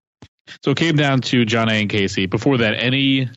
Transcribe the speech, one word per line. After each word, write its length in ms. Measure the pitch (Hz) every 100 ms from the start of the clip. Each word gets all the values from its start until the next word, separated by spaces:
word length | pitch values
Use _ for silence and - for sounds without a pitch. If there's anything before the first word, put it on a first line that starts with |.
| _ _ - _ - -
So 60 | -
it 60 | 139
came 180 | 165
down 280 | 151 143 135
to 220 | - 127
John 240 | 113 117 113
A 40 |
and 180 | 110 104
Casey. 360 | 104 98 - 92
Before 320 | 110 143 131
that, 160 | 110
any 560 | 107 120 135 135 135 123